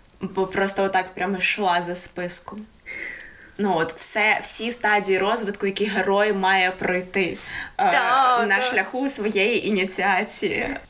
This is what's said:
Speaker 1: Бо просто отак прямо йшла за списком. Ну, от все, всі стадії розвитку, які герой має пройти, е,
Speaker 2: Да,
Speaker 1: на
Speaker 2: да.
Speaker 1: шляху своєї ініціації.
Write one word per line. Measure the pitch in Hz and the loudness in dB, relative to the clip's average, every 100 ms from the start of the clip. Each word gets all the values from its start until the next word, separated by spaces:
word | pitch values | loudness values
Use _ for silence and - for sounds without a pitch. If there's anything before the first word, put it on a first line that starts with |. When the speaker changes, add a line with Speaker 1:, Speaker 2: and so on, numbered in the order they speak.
| - - | -20 -12
Speaker 1:
Бо | 185 190 190 | -6 -2 -2
просто | 196 196 - | 0 -2 0
отак | 196 185 185 | 0 0 -2
прямо | - 185 185 | -4 -4 -2
йшла | - - 190 175 | -2 0 2 2
за | 175 175 | 0 -2
списком. | - - 175 - - 214 214 - - - - - - - - - | -2 -4 -2 -2 -4 -12 -16 -20 -16 -14 -12 -14 -18 -20 -14 -4
Ну, | 202 165 | 0 0
от | 165 | -2
все, | - - 220 214 202 | -2 -2 2 2 2
всі | - - 226 | 2 0 0
стадії | 233 214 208 196 185 | 0 2 2 2 2
розвитку, | 196 233 202 - 196 | 2 0 -2 -4 -4
які | 196 214 | -2 -2
герой | 196 185 196 214 | 0 2 2 2
має | 196 190 190 185 | 2 2 4 2
пройти, | 185 185 180 180 196 175 196 - - - - | 0 -2 -2 -2 -2 -2 -4 -10 -12 -10 0
е, | 190 | 2
Speaker 2:
Да, | 208 240 262 262 247 254 | 4 4 4 4 4 4
Speaker 1:
на | 196 | 2
Speaker 2:
да. | |
Speaker 1:
шляху | 254 220 196 254 269 | 2 0 -2 -2 0
своєї | 247 208 202 208 226 196 | 0 0 0 2 0 0
ініціації. | 208 190 - 190 185 220 - 202 - - 277 | 0 0 0 2 0 0 0 0 -2 -4 -8